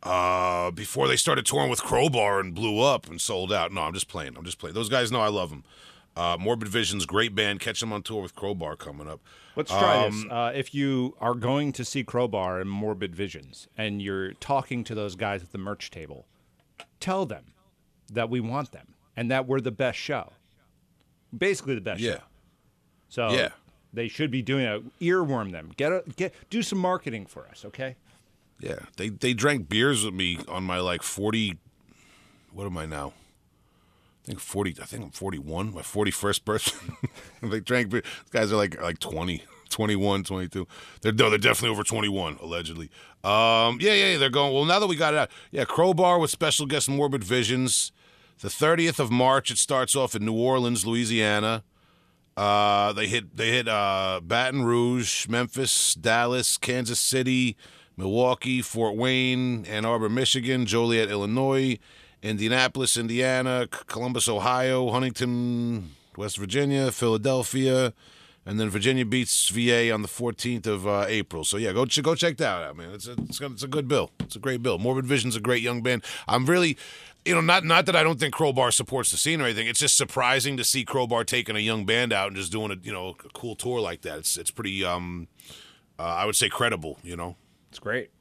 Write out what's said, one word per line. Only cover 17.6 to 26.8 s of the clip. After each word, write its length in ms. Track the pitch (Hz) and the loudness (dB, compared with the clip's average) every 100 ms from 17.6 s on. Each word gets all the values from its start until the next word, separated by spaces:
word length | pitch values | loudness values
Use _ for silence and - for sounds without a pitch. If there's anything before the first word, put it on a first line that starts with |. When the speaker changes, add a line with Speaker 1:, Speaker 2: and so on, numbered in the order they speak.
| _ _ _ _ _ | _ _ _ _ _
Speaker 2:
that 180 | 110 113 | -4 -2
we 100 | 123 | -2
want 320 | 113 131 139 | -2 -4 -6
them 220 | - - _ _ - | -12 -20 _ _ -6
and 140 | 120 | 0
that 160 | 131 127 | 0 2
we're 140 | 135 | 0
the 100 | 123 | -2
best 280 | 110 131 113 | -2 -2 -2
show. 340 | - 139 - _ _ _ _ _ _ _ _ _ _ 113 | -6 -6 -6 _ _ _ _ _ _ _ _ _ _ -4
Basically 380 | 190 196 127 | -2 0 -2
the 60 | 123 | -4
best 200 | 95 92 | -4 -4
Speaker 1:
Yeah. 140 | 117 87 | -4 -4
Speaker 2:
show. 60 | - _ _ _ _ _ _ _ _ | -10 _ _ _ _ _ _ _ _
So 220 | - 117 | -4 0
Speaker 1:
Yeah. 180 | 127 101 - _ _ _ | 2 0 -4 _ _ _
Speaker 2:
they 160 | 110 117 | -8 -8
should 220 | - 151 | -4 -2
be 120 | 127 | -2
doing 240 | 113 135 123 | -2 0 0
a 140 | 107 120 _ | -2 -8 _
earworm 520 | 170 185 160 131 101 | 0 2 2 -2 -4
them. 200 | 85 80 82 | -8 -12 -4
Get 160 | 139 | 0
a, 100 | 180 170 - | 0 -4 -6
get, 180 | 180 - - | -6 -6 -8
do 120 | 220 | -4
some 160 | 208 | -2
marketing 480 | 196 | -2